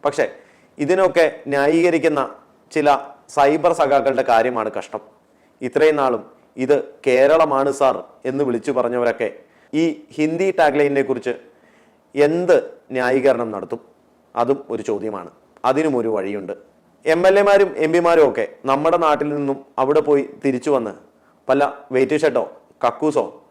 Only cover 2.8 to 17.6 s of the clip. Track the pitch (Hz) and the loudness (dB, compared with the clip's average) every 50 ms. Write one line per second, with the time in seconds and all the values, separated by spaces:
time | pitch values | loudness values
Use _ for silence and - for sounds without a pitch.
2.8 | 147 147 139 127 - - - _ _ _ - 147 139 143 151 160 151 175 165 170 | 2 2 2 2 -2 -12 -20 _ _ _ 0 2 2 2 2 2 0 0 2 2
3.8 | 151 135 139 135 123 135 131 120 123 - 120 113 117 127 123 117 110 110 - 101 | 0 2 2 2 2 0 0 0 0 2 2 2 2 0 -2 -4 -6 -6 -6 -10
4.8 | - - - 104 - _ _ _ _ _ _ _ _ _ _ _ 131 123 - 143 | -12 -10 -14 -14 -14 _ _ _ _ _ _ _ _ _ _ _ -12 -4 0 2
5.8 | 151 156 151 147 135 131 120 107 101 - _ _ _ _ _ 127 131 127 147 131 | 2 4 4 2 0 0 -2 -4 -8 -14 _ _ _ _ _ -8 0 0 0 0
6.8 | - - - - - 135 123 127 135 143 156 165 160 151 139 135 139 139 135 - | 0 -8 -16 -6 -2 0 2 4 4 4 4 4 2 2 2 0 0 -2 0 2
7.8 | 143 131 - 90 - - _ _ - 131 131 139 147 127 117 113 - 147 135 131 | 0 0 0 -2 -10 -16 _ _ -8 -6 -4 -2 -2 -2 -2 -4 -4 -4 -2 -2
8.8 | 123 120 123 123 120 120 110 - 117 101 - - - _ _ _ _ _ - 151 | -2 -2 -2 0 -2 -2 -2 -2 -6 -8 -8 -12 -20 _ _ _ _ _ -4 -2
9.8 | 165 165 147 - - _ - 151 151 156 160 170 190 190 185 - 160 147 135 147 | -2 -2 -4 -6 -16 _ -4 -4 -2 -2 -2 -2 -2 -2 0 2 0 2 2 2
10.8 | 143 139 139 139 135 135 135 120 - 127 120 - - - _ _ _ _ _ _ | 0 0 0 -2 -2 -2 -4 -4 -4 -6 -8 -8 -12 -20 _ _ _ _ _ _
11.8 | _ _ _ _ _ _ - 139 143 147 165 175 180 175 170 135 - - - - | _ _ _ _ _ _ -2 0 0 0 0 -2 0 2 2 2 0 -4 -18 -20
12.8 | _ _ 131 127 127 123 127 135 127 139 123 117 120 113 107 98 87 87 - 117 | _ _ -6 -4 -2 0 -2 2 2 0 0 0 -4 -8 -8 -10 -10 -10 -12 -12
13.8 | - _ _ _ _ _ _ _ _ _ _ 120 120 123 139 139 - - 107 110 | -12 _ _ _ _ _ _ _ _ _ _ -4 0 0 -2 -4 -4 -10 -10 -8
14.8 | 104 - 110 101 107 110 104 95 87 87 _ _ _ _ _ _ - 123 135 147 | -6 -6 -6 -6 -6 -8 -10 -10 -14 -16 _ _ _ _ _ _ -4 -2 -2 0
15.8 | 160 156 135 120 110 113 107 101 92 98 104 101 95 87 101 - - _ _ _ | -2 -2 -2 -2 -2 -2 -4 -4 -4 -6 -8 -10 -10 -12 -14 -14 -16 _ _ _
16.8 | _ _ _ _ _ - 160 170 185 190 190 202 202 202 202 196 | _ _ _ _ _ -2 0 2 2 4 4 4 4 4 4 4